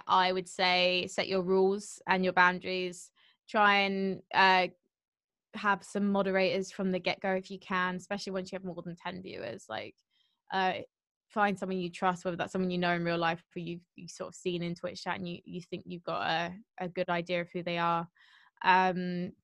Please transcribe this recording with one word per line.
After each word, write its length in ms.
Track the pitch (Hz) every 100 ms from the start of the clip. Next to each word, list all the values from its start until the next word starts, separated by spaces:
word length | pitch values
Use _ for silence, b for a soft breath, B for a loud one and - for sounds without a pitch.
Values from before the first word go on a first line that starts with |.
| -
I 240 | 185 185
would 160 | 185 180
say 580 | - 185 180 180 180 185
set 200 | - -
your 140 | 190
rules 580 | 180 190 190 202 - - -
and 160 | 185
your 80 | 185
boundaries. 800 | 175 180 180 185 185 180 175 - _ _ _ -
Try 320 | 220 208 202
and, 420 | 196 196 190 185 -
uh, 340 | - 190 185 180 - _ _ _ _ _ _ _
have 280 | 220 208 196
some 260 | - 208 202
moderators 580 | 196 196 190 185 190 190
from 220 | - 190
the 80 | 185
get-go 340 | 180 - 196
if 160 | 190 190
you 80 | 190
can, 380 | - 185 180 185
especially 360 | - 202 196
once 180 | 190 185
you 60 | 190
have 80 |
more 180 | 185 170
than 140 | 175 170
ten 240 | 180 185
viewers. 460 | 190 - - 208 -
Like, 260 | 220 - - _ _ _ _ _
uh, 220 | 190 185 104 - _ _ _ _
find 300 | 220 208 190
someone 200 | 190 190
you 120 | 175
trust, 340 | 175 185 175
whether 120 | 185 175
that's 160 | 185
someone 180 | 190 185
you 80 | 180
know 140 | 175
in 120 | 175
real 140 | 170 170
life 240 | 165 170 _ 180
or 40 |
you've, 220 | 170 175 - -
you've 140 | 170
sort 180 | - 185
of 60 |
seen 280 | - 185 175
in 120 | 170
Twitch 280 | 175 180 190
chat 140 | 185 175
and 120 | 175
you, 120 | 175
you 160 | - 175
think 240 | - 180 175
you've 160 | 175
got 180 | 170 165 165
a, 240 | 165 170 190 - -
a 80 | 185
good 200 | 185 180
idea 320 | 175 170 175
of 100 | 170
who 100 | 180
they 160 | 175 170
are. 300 | 170 170 170 b b b b _
Um, 680 | - 185 185 180 180 175 180 -